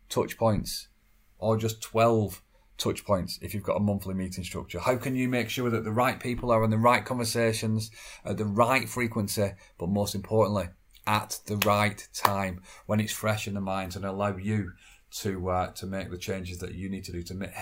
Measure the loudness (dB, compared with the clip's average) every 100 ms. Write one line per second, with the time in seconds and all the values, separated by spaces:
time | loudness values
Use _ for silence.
0 | -4 -2 -2 2 2 2 -2 -6 -10 _
1 | _ _ _ -4 0 2 0 -4 -2 4
2 | 6 6 2 -4 _ _ _ -4 -2 -2
3 | 0 0 0 -6 -8 -6 -2 2 2 0
4 | -2 -4 -4 -6 -8 -8 -8 -4 0 0
5 | 0 -2 0 0 -2 -2 0 0 0 2
6 | 2 0 -4 -2 2 4 4 6 6 4
7 | 2 -2 0 2 2 2 0 0 -2 -10
8 | -18 -10 -6 -2 0 4 4 4 0 -2
9 | -2 0 -2 0 0 -2 -16 -6 -2 0
10 | 0 -4 0 4 4 2 -4 -8 _ -8
11 | 0 0 0 -8 -4 0 4 4 4 0
12 | -10 2 2 2 -2 -6 -12 -12 -2 0
13 | 0 -2 -2 -2 -2 -4 -2 -4 -4 -6
14 | -6 -2 -2 -2 0 0 -2 -8 -20 -20
15 | _ -6 -4 -2 0 0 -2 -6 -6 -6
16 | -6 -6 -6 -6 -6 -8 -8 -8 -6 -6
17 | -8 -8 -8 -8 -8 -10